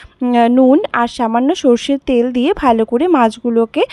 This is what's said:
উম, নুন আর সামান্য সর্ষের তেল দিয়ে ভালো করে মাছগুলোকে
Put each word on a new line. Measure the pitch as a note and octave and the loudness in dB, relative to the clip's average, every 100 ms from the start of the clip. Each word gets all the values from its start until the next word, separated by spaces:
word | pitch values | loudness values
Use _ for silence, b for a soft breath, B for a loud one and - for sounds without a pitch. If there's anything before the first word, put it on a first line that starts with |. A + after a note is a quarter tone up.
| B B | B B
উম, | B3 A#3+ A#3 | -2 0 2
নুন | B3 B3+ D4 G#4+ | 4 4 4 0
আর | - A#3+ | -4 -4
সামান্য | - A3+ A#3 C4 | -4 -2 -2 -2
সর্ষের | F#4 C#4 A#3+ - C#4 - | 0 0 0 0 -6 -2
তেল | B3 A#3+ | -2 0
দিয়ে | B3 C4 G4+ | -2 -2 0
ভালো | C#4 A#3 | 0 0
করে | A3 A#3+ F4 | 0 -2 0
মাছগুলোকে | D#4 A3+ A3 A#3+ A3+ A3+ - A#4 | 2 0 -2 -4 -2 -2 -2 -4